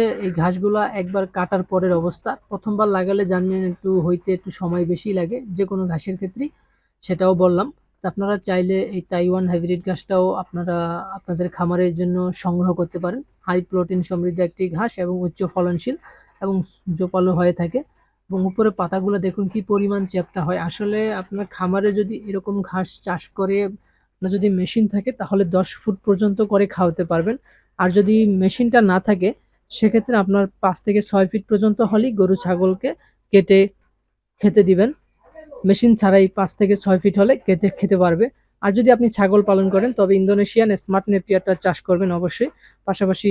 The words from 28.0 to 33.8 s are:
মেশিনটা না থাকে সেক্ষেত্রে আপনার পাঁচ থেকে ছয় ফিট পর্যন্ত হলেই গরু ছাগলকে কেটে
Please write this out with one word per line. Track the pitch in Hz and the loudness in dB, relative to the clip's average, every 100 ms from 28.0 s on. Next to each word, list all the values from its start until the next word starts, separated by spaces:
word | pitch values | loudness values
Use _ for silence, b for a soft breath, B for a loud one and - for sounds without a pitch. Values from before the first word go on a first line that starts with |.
| 196 220 214 190 | 4 4 4 4
মেশিনটা | 190 - 240 240 | 2 2 2 4
না | 208 185 | 4 4
থাকে | 190 196 185 - _ _ _ | 2 0 0 -2 _ _ _
সেক্ষেত্রে | - 220 220 - 233 | 0 2 2 2 0
আপনার | 190 196 196 - | 2 2 0 0
পাঁচ | 190 180 | -2 -2
থেকে | - 202 | 0 0
ছয় | 208 202 190 | 2 2 2
ফিট | 214 - | 0 -2
পর্যন্ত | 208 214 208 | 2 2 2
হলেই | 220 214 254 | 2 2 2
গরু | 208 185 190 | 2 2 2
ছাগলকে | 175 180 185 190 262 339 _ _ _ | 0 0 0 0 -4 -6 _ _ _
কেটে | 202 185 196 196 - | 2 6 4 4 -2